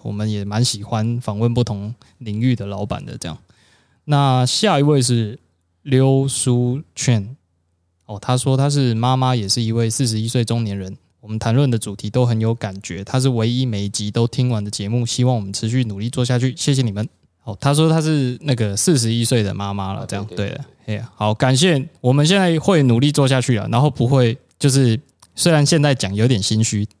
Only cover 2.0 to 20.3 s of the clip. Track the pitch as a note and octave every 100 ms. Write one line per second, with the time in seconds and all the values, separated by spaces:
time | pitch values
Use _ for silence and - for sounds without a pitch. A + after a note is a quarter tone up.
2 | _ - A2+ G#2 B2+ A#2 G2+ G2 G2+ -
3 | - - E2+ D2 _ _ _ _ _ _
4 | - C#3+ C#3 B2+ B2 - G#3+ D3 C#3+ C#3+
5 | B2 A#2 G#2+ A#2+ _ _ _ _ D3 C3
6 | C3+ C3+ C#3 - B2+ B2 B2 C3 - -
7 | - A2+ G2+ C3+ _ _ _ _ _ _
8 | - G2+ - B2+ C3+ C3 C#3 C#3+ B2+ A2+
9 | B2+ C3 B2+ B2 G2 A#2+ A2+ A2+ A2+ A2
10 | B2+ A2 A2+ B2 A2+ A#2 A2 G2 F#2+ C3+
11 | _ _ G#2+ A2 A2+ A#2+ C#3 A2+ - G2
12 | G#2 B2+ A#2+ A2+ A2 A#2 G#2 F#2+ - G2
13 | G2 C3 C3+ A#2 A2+ B2 C3 G#2 G2+ -
14 | G#2 A2+ A#2 - B2 A2 G#2 - G2+ A#2+
15 | A#2 - B2 A#2+ G2 G2 A2 B2+ A#2 G2
16 | A#2 B2 B2 B2 C3 - - C3+ A#2+ G2+
17 | A2 _ _ _ - G2 C#3+ C#3+ D#3+ D#3+
18 | D#3 D3+ B2+ B2 D3 A#2+ G#2 G2+ - C#3+
19 | A2+ A#2 A2+ A#2+ G2+ G2 G2+ G2+ F#2+ G2
20 | F#2+ G2+ G#2